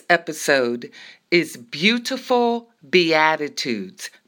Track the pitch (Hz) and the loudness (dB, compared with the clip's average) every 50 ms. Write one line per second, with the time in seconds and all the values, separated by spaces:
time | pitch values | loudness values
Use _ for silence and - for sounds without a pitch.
0 | - - 175 170 170 - 151 - - - 143 135 123 117 120 120 117 - - - | 0 2 2 2 0 -4 -10 -4 0 2 2 2 2 0 -2 -4 -8 -12 -18 -20
1 | - - - _ _ - - 170 156 - - 127 120 - - 143 175 214 240 247 | -20 -20 -20 _ _ 0 0 0 0 0 -8 -16 -16 -14 -6 -2 0 0 0 0
2 | 240 - 269 247 - - 254 240 240 233 233 233 233 _ _ _ - 135 - 180 | -2 -6 -8 -6 -2 0 0 2 2 0 -2 -4 -6 _ _ _ -4 0 2 2
3 | 170 160 160 156 156 156 156 151 147 143 139 - - 139 113 104 95 92 - - | 4 4 4 4 4 4 2 0 -2 -6 -6 -6 -6 -4 -4 -6 -6 -10 -12 -14
4 | - - _ _ _ | -16 -16 _ _ _